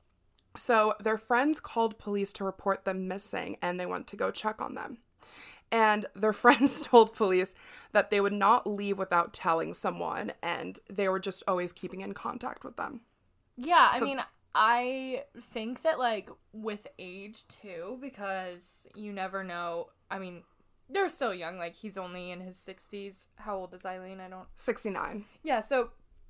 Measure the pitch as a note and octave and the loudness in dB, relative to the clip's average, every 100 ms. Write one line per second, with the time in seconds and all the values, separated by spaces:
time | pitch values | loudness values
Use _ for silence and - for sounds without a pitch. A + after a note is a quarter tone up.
0 | _ _ _ _ _ - - A3+ G#3+ G#3 | _ _ _ _ _ -6 4 4 4 2
1 | G#3+ G#3+ - A#3+ D4 D#4 - A#3 A3+ G#3+ | -2 -2 2 2 4 0 -2 0 0 0
2 | - G3+ G3 - G3 F#3+ G3 F#3+ - F#3+ | -4 -2 -2 -2 -6 -2 0 0 -2 -4
3 | F#3 F#3+ - F#3+ F3 - F3 F3+ F3+ - | -4 -4 -2 -4 -6 -4 -4 -2 -4 -6
4 | - G3+ G3 G3 G#3+ G#3+ - - F2 - | -8 -4 -4 -2 -4 -4 -8 -8 -10 -14
5 | _ _ - - - - _ A3+ G#3+ G#3+ | _ _ -20 -20 -20 -20 _ 4 4 4
6 | G3+ - G#3+ G3+ A#3+ C4 C4+ - - A#3+ | -2 0 0 6 8 8 6 4 10 10
7 | A3 - G3+ F#3 F#3 - - - - G#3 | 10 4 2 4 2 -6 -18 -20 0 2
8 | G3+ G3+ G3 G3+ G3 A#3+ - G#3 G3+ G3 | 4 2 2 4 4 4 4 -2 -2 -2
9 | F#3+ C4 A#3+ - F#3 E3 D#3+ E3+ F#3+ F3 | 2 2 2 -2 0 2 0 -2 -2 -2
10 | E3+ - G#3 - E3+ D#3+ F3+ F#3+ - G3+ | -4 -4 -6 -6 -4 -4 -6 -10 -10 -2
11 | G3 F#3 F#3+ F#3 - F3+ F3 - F3+ F#3 | 0 0 -2 -2 0 0 -2 -6 -10 -8
12 | G3 G3 - A#3 B3 - - - - A3+ | -10 -8 -8 -6 -8 -10 -12 -8 -8 -10
13 | _ _ _ _ _ - C4+ E4+ A#3+ - | _ _ _ _ _ -12 2 6 6 6
14 | A#3+ C4+ - _ _ - A3 A#3+ B3 C4 | 0 -2 -8 _ _ 4 4 4 0 -4
15 | C4 B3+ - - - A#3 A3 B3 D#4+ D#4 | -6 -6 -8 -18 -12 -8 -8 -2 -2 2
16 | B3 G#3+ - - _ G#3+ G#3+ G#3 - - | 0 -2 -6 -20 _ -10 -8 -8 -12 -14
17 | F#3 F#3 G3+ A3+ - - G#3 E3+ F3+ B3+ | -14 -12 -14 -16 -16 -16 -12 -12 -10 -10
18 | C4+ B3+ G3+ F#3+ F#3 F3 F3+ - - - | -12 -10 -6 -6 -6 -12 -16 -18 -18 -14
19 | G#3 G3 F#3+ G3 F#3 F3 F3 E3+ - _ | -10 -8 -6 -6 -6 -6 -4 -6 -8 _
20 | _ G3 F#3 F3 - _ _ _ _ E4 | _ -10 -10 -14 -20 _ _ _ _ 0
21 | F#4 - B3 F3+ E3 F#3 E3+ - A3 F#3+ | 0 0 -4 -2 -8 -6 -8 -8 -12 -10
22 | F3+ F3+ F3+ F3+ F#3 F3+ - F#3+ - G3+ | -10 -8 -10 -10 -12 -12 -14 -14 -14 -12
23 | G3 F#3+ - - G#3+ G3 F#3 F#3 F#3 F#3 | -12 -14 -18 -14 -6 -6 -8 -10 -10 -10
24 | F#3 F#3+ F#3 F#3 F#3 - - A3+ G#3+ F#3 | -12 -14 -14 -16 -18 -4 -2 0 -2 -4
25 | - G#3+ G#3 _ D#4+ A#3+ - C4 A#3 - | -6 -8 -12 _ 0 0 2 0 0 -8
26 | _ - | _ -20